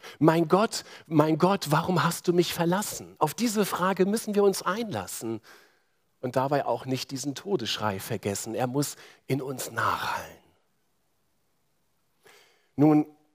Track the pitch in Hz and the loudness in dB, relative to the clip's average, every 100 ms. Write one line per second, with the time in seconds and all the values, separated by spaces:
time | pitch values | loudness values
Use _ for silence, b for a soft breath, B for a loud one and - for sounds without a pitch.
0 | B B 156 165 160 180 226 - B B | B B 4 4 4 2 2 -4 B B
1 | - 156 156 160 175 196 143 151 180 175 | 0 4 4 4 4 2 2 0 2 2
2 | 165 - - 175 165 - 170 185 214 - | 0 0 0 2 2 0 0 0 -2 -8
3 | 87 - 147 - 240 208 196 - 185 196 | -12 -2 -2 0 0 0 0 0 0 2
4 | 190 226 - 202 202 185 180 208 220 107 | 2 0 0 2 4 2 -2 -4 -4 -6
5 | 90 - 113 110 b b b b b b | -8 -8 -6 -8 b b b b b b
6 | _ _ 127 131 135 143 123 120 131 131 | _ _ -4 -2 0 0 0 -4 -2 -6
7 | - 135 139 135 196 180 110 - 107 98 | -6 -8 -8 -8 -4 -4 -2 -4 -2 -4
8 | - 113 104 98 110 110 123 135 143 B | -6 -6 -4 -4 -4 -4 -2 -2 -4 B
9 | B B - 139 131 127 - 113 - - | B B -6 -6 -6 -8 -8 -2 -2 -2
10 | - - - - _ _ _ _ _ _ | -4 -6 -8 -18 _ _ _ _ _ _
11 | _ _ _ _ _ _ _ _ _ _ | _ _ _ _ _ _ _ _ _ _
12 | _ _ b b b b b - 151 151 | _ _ b b b b b 4 6 6
13 | 147 - _ | 2 -6 _